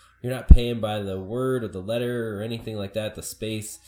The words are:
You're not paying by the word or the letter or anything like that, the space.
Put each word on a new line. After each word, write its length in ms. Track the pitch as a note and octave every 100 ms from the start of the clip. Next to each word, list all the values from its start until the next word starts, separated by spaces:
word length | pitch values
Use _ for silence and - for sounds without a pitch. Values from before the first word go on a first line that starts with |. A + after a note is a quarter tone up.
| - -
You're 120 | A#2+
not 160 | B2+ -
paying 320 | - A#2+ A#2+
by 200 | G#2 G#2+
the 200 | G2+ F#2+
word 420 | F#2+ A#2+ C3 B2+
or 60 | A2
the 140 | F#2
letter 540 | F#2 A#2 A#2+ A#2+ A2+ G2+
or 60 |
anything 340 | A2 A#2 A2+ A2
like 180 | G2
that, 200 | - G#2+
the 80 | -
space. 560 | - - A2 A2 G#2 -